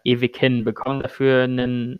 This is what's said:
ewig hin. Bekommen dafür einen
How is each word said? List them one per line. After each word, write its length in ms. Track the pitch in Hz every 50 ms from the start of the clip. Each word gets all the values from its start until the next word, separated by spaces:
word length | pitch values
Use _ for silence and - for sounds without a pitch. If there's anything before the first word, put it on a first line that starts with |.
| _
ewig 320 | 123 123 120 127 120 - -
hin. 260 | 131 127 127 120 110
Bekommen 380 | 117 107 - - 131 139 135
dafür 420 | 131 - - - 135 135 131 127 127
einen 560 | 127 127 127 123 123 123 123 117 123 131 -